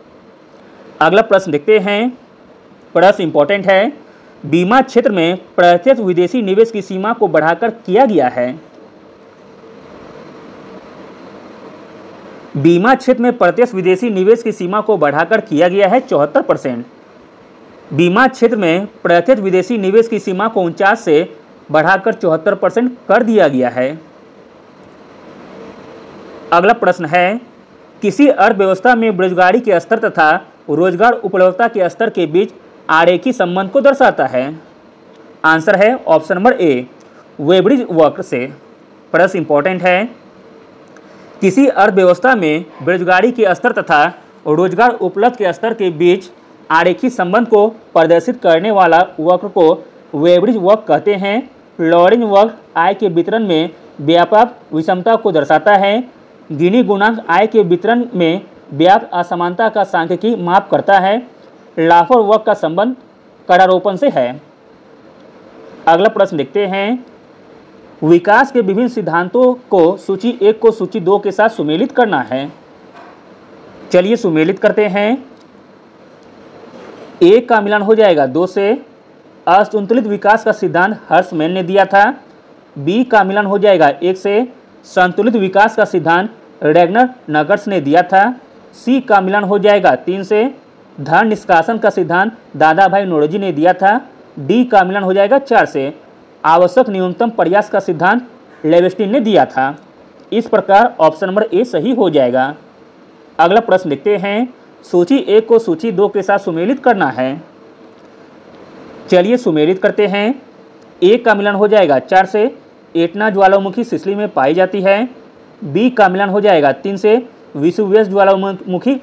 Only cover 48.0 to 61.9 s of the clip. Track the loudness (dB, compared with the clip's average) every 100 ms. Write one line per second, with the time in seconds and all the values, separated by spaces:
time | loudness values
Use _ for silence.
48 | 2 2 0 -2 0 2 2 2 4 4
49 | 0 -2 -2 -2 -2 2 2 2 -6 -20
50 | -12 -2 2 2 2 0 2 0 2 -2
51 | 0 -2 -4 -4 -6 -16 _ -6 0 2
52 | 2 2 0 2 2 -2 -8 -2 -2 0
53 | -2 -2 -2 -4 -2 -2 -2 -8 -20 -8
54 | 0 2 2 2 2 -2 -8 -6 -2 -2
55 | 0 0 0 -2 0 0 2 2 2 -2
56 | -6 -16 -20 -20 -12 -2 0 2 0 0
57 | 0 -2 -2 0 2 0 0 0 0 -2
58 | -2 -2 -2 -2 -8 -20 -14 0 2 2
59 | 0 -6 -6 -6 -6 -2 -2 -2 -2 -4
60 | -4 -4 -2 -4 0 0 0 -2 2 2
61 | 2 -2 -6 -18 -20 -20 -14 -4 2